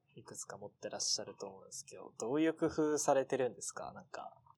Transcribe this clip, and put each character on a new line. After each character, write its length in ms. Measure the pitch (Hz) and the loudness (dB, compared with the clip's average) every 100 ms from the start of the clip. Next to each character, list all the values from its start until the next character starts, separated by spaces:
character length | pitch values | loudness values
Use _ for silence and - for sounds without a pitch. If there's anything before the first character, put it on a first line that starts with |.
| _ - | _ -18
い 80 | |
く 120 | 117 107 | -12 -10
つ 100 | - | -10
か 120 | 101 | -10
持 100 | 104 | -12
っ 40 | |
て 180 | 104 110 | -8 -8
ら 100 | - | -2
っ 20 | |
し 200 | - - | 0 0
ゃ 40 | 104 | -2
る 100 | 98 | -8
と 120 | 98 | -10
思 120 | 95 | -10
う 40 | |
ん 20 | - | -14
で 60 | |
す 120 | - - | -14 -12
け 120 | 92 | -12
ど、 160 | - - | -14 -6
ど 160 | 113 | 0
う 80 | 147 | 4
い 60 | 160 | 4
う 60 | |
工 140 | 160 160 | 4 0
夫 300 | - 151 147 | 4 4 4
さ 160 | - | 6
れ 120 | 135 131 | 6 6
て 120 | 131 | 2
る 120 | 123 | 2
ん 60 | 101 | 0
で 60 | |
す 120 | - | -8
か？ 180 | - - | -6 -8
な 80 | - | -10
ん 40 | - | -12
か、 280 | - - - - | -10 -10 -14 -20